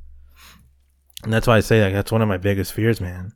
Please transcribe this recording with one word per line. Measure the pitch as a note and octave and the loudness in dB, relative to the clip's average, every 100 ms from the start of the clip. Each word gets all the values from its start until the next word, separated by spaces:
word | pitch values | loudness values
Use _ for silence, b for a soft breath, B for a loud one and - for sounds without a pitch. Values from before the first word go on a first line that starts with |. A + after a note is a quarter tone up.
| - - - B B B _ _ _ _ _ - | -18 -20 -20 B B B _ _ _ _ _ -12
And | G#2+ | -2
that's | A2 | 0
why | B2 A2 | 4 4
I | |
say, | - A2+ | 4 4
like, | G2 | 2
that's | G2 - | 0 -2
one | A2+ | 0
of | G#2+ | 0
my | F2+ | 0
biggest | G2+ G2 F2+ | -2 -2 -4
fears, | - A2+ G#2+ | -2 0 0
man. | F#2 F2+ F#2 | -4 -10 -14